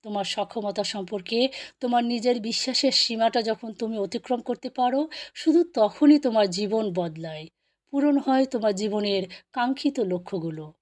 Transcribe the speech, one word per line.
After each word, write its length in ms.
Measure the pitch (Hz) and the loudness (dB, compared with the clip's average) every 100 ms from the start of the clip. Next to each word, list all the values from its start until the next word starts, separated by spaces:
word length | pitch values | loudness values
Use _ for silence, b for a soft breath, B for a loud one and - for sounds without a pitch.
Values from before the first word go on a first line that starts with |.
তোমার 220 | 220 208 | -4 -4
সক্ষমতা 600 | 190 - 196 233 208 196 | -4 -4 -4 -4 -4 -4
সম্পর্কে 640 | 196 208 180 208 180 233 262 B B _ | -4 -6 -6 -8 -2 0 0 B B _
তোমার 240 | 247 240 | 0 0
নিজের 360 | 240 240 240 247 | 0 0 0 0
বিশ্বাসের 520 | 214 208 - 247 269 | -2 -4 -2 0 2
সীমাটা 500 | - - 226 226 240 | 2 0 2 2 2
যখন 300 | 220 214 226 | 0 -4 -6
তুমি 260 | 214 220 220 | -6 -4 -2
অতিক্রম 420 | 196 226 - 247 | -4 -6 -4 -4
করতে 300 | - 240 254 | -2 -6 -6
পারো, 380 | - 247 262 311 B B | -2 0 2 -2 B B
শুধু 300 | - 320 320 | -2 2 4
তখনই 540 | 339 - - - 294 294 | 2 2 0 6 6 6
তোমার 320 | 262 220 202 | 4 2 2
জীবন 420 | 180 202 220 214 | 0 -2 0 0
বদলায়, 540 | 175 170 160 160 156 160 _ _ _ _ | -2 -4 -6 -12 -12 -16 _ _ _ _
পূরণ 280 | 277 294 277 | 0 4 2
হয় 280 | 277 262 262 | 2 2 2
তোমার 280 | 240 214 | 0 0
জীবনের 480 | 190 214 208 208 196 185 B B | 0 -2 0 0 0 -2 B B
কাঙ্ক্ষিত 480 | 254 247 269 294 277 | -4 -2 0 -2 -2
লক্ষ্যগুলো। 720 | 196 180 180 185 160 156 151 _ | -2 -2 -4 -6 -6 -8 -14 _